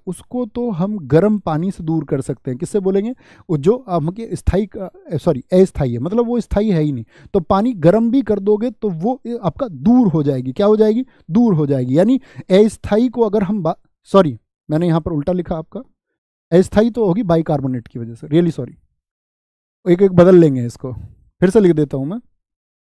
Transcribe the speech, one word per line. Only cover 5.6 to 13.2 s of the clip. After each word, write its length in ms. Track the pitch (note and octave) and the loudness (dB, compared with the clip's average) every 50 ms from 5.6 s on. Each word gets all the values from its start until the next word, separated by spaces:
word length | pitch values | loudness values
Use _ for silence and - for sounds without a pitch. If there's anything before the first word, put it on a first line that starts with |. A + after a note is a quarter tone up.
| F#3+ F#3 - - D3 B2+ A#2 | 4 2 2 -4 -4 -4 -4
है, 60 | A#2 | -4
मतलब 280 | B2 D3 G3+ A#3 A#3+ | -4 -4 -2 -2 -2
वो 140 | A3+ A#3+ A#3+ | -2 -2 -4
स्थाई 300 | G3 - - G3+ G#3 A3 | -4 -4 -2 -2 0 0
है 120 | G3 D#3+ D#3 | 0 0 -2
ही 100 | D3+ C#3+ | -2 -4
नहीं, 120 | A#2+ A2 _ _ _ - - - | -6 -10 _ _ _ -14 -6 -4
तो 60 | D3+ | -4
पानी 320 | - - G3+ F#3+ G#3 B3+ B3+ | -2 0 0 0 0 -2 -2
गर्म 380 | F#3+ C#3+ E3 F3+ A3 A3+ A#3 | 2 2 4 4 4 2 0
भी 120 | A3 C#4 A#3+ | 0 0 0
कर 160 | G3 G#3 G3+ | 0 -2 -2
दोगे 320 | G3 G3+ G#3 G3+ A3 B3+ | 0 0 0 0 -2 -4
तो 200 | A3 _ - G#3+ | -6 _ -6 -6
वो 320 | F3 D#3 E3 A3 C4 C4+ - A3+ A#3+ A#3 G#3 | -6 -4 -4 -4 -4 -6 -8 -12 -10 -6 -6
आपका 260 | F3 - - C#4 A#3+ | -6 -4 -4 -8 -8
दूर 400 | E3+ B2+ C3 G3 A#3+ B3+ B3+ G3 | -8 -2 2 2 4 4 4 2
हो 140 | C#3+ E3 D3 | 2 0 0
जाएगी। 300 | C#3+ C#3 C3 B2 B2+ B2+ | 0 -2 -4 -4 -8 -4
क्या 140 | - G3+ | 0 2
हो 100 | G#3 G#3+ | 2 4
जाएगी? 300 | G#3+ G#3+ G#3+ G#3+ A#3 C4 _ _ _ _ - | 4 4 2 2 0 -4 _ _ _ _ -2
दूर 240 | D#3+ G#3+ A#3+ A#3 F#3+ | 0 2 2 2 2
हो 120 | D3+ D#3 | 2 0
जाएगी। 320 | C3+ C#3+ C3+ B2+ B2 B2+ D3+ | 0 0 -2 -2 0 2 2
यानी 220 | F#3 A3 C4 B3 - - - - - - | 2 2 2 0 -2 -8 -20 -14 -4 2
अस्थाई 580 | F#3 F#3+ A3 A3 - - - - G#3 G#3+ A#3+ B3+ | 4 4 4 4 0 -4 -6 -2 0 0 0 0
को 120 | A3 B3 | 0 -2